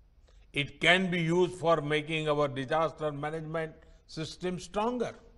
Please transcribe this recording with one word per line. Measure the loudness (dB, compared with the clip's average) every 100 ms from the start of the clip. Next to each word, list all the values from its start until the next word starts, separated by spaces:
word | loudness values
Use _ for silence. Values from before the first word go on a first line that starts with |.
| _ _ -20 -20 -8
It | -4 -4 2
can | 6 6 4
be | 0
used | 2 2 2
for | 2 2 2
making | 2 -2 0 -2 0
our | 2 0
disaster | -2 -2 0 0 -2 -6
management | -4 -6 -6 -6 -6 -6 -10 -20 -20 -12
system | -8 -8 -6 -6 -6
stronger. | -6 -2 -2 -2 -4 -6 -18